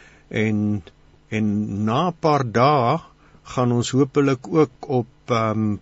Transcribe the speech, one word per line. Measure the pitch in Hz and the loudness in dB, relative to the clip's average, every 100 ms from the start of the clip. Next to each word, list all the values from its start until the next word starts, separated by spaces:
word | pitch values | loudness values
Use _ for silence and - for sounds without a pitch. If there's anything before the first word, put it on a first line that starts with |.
| - - - | -20 -20 -8
En, | - 110 107 104 104 - - _ _ _ | -4 -2 0 -2 -4 -8 -20 _ _ _
en | 110 107 104 107 101 107 | -4 -2 -2 -4 -4 -2
na | 120 180 | 0 -2
'n | 170 | -2
paar | 160 147 123 | 0 0 0
dae | 107 131 147 117 160 - _ _ - | 2 4 4 2 -2 -6 _ _ -20
gaan | - - 123 | -10 -2 0
ons | 120 110 | 0 0
hopelik | 127 139 151 139 131 - | 0 0 2 2 0 0
ook | 170 147 - - | 2 2 -2 -4
op, | 127 117 _ - | -4 -4 _ -4
ehm, | 117 110 107 107 101 | -2 0 0 -2 -4